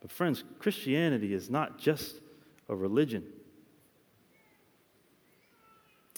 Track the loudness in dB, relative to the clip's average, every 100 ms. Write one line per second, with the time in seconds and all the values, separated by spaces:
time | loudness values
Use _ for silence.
0 | -18 -2 0 0 -4 -4 -2 0 2 4
1 | 4 2 2 -2 0 -2 -2 0 0 0
2 | -2 -12 -20 -20 -20 -20 -6 -2 2 2
3 | 2 0 -6 -14 -20 -20 -20 _ _ _
4 | _ _ _ _ _ _ _ _ _ _
5 | _ _ _ _ _ _ _ _ _ _
6 | _